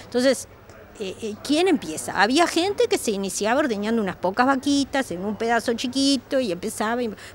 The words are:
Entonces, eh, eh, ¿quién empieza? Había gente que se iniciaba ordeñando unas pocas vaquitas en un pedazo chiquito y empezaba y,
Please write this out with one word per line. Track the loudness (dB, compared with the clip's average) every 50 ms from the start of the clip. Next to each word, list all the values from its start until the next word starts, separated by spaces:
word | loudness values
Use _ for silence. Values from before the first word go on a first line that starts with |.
| -12
Entonces, | -6 -2 0 2 2 2 0 -2 -14 -18 -20 -20 -20 -20 -20 -20 -20 -14 -10
eh, | -10 -10 -10 -8
eh, | -8 -10 -10 -6 -2
¿quién | 0 2 2 4 4
empieza? | 2 2 0 -4 -8 -8 -8 -4 0 2
Había | 2 4 4 4 4
gente | 4 2 0 0 0 2 2 2 2
que | 2
se | 0 0 0
iniciaba | -2 -2 -2 -4 -4 -2 0 0 2 2
ordeñando | 2 0 0 -2 0 0 0 0
unas | 0 -2 -4
pocas | -2 -2 -2 2 2 2
vaquitas | 2 2 2 2 0 2 2 0 0 -2 -2 -2 -2
en | -4 -6 -6
un | -6 -4
pedazo | -2 0 0 0 0 2 0 -2
chiquito | -2 -2 -4 0 2 2 4 2 2 0 -2 -2 -2
y | 0 -2 -4
empezaba | -4 -6 -8 -6 -4 -4 -2 -2 -2 -4
y, | -4 -6 -8 -14 -16